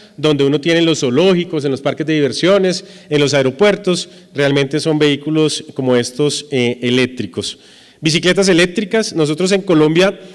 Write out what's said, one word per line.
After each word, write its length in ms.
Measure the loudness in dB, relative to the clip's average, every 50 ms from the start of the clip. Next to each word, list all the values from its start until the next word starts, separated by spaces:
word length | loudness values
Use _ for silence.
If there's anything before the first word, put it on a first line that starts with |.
| -20 -20 -8
donde 260 | -2 0 0 2 2 2
uno 160 | 0 0 0
tiene 220 | 0 0 2 2
los 200 | 2 2 0 0
zoológicos, 640 | -2 0 2 2 4 4 2 2 0 -4 -6 -4 -4
en 40 | -4
los 120 | -4 -2
parques 260 | -4 -4 -4 -4 -4
de 60 | -2 0
diversiones, 720 | 0 0 0 -2 0 2 2 2 4 2 0 -2 -4 -8 -14 -20 -18 -8 -2
en 80 | 0 0
los 160 | 2 2 2
aeropuertos, 760 | 2 0 0 0 2 2 2 2 0 -2 -2 -4 -4 -6 -10 -16 -20 -20 -10 -4
realmente 460 | -2 0 0 2 0 0 0 -2 -4
son 180 | -2 0 0
vehículos 680 | 2 2 2 0 0 -2 -2 0 0 0 0 -2 -6 -12 -12 -8
como 200 | -4 0 0 2
estos, 520 | 0 0 -2 -4 -4 -2 -2 -4 -6 -8 -4
eh, 300 | -2 -2 0 -2 -2 -2
eléctricos. 760 | -2 0 0 0 0 0 -4 -8 -10 -10 -8 -8 -8 -10 -10 -14 -20 -20 -20 -20 -20 _ _ -6
Bicicletas 460 | -4 -2 -2 0 0 0 2 2 2
eléctricas, 680 | 2 4 2 2 2 0 -4 -4 -2 -2 -2 -2 -2 -2
nosotros 380 | -2 0 0 0 -2 0 0
en 100 | 0 0
Colombia 560 | 0 2 4 4 4 4 4 2 2 2 0 -4 -14 -20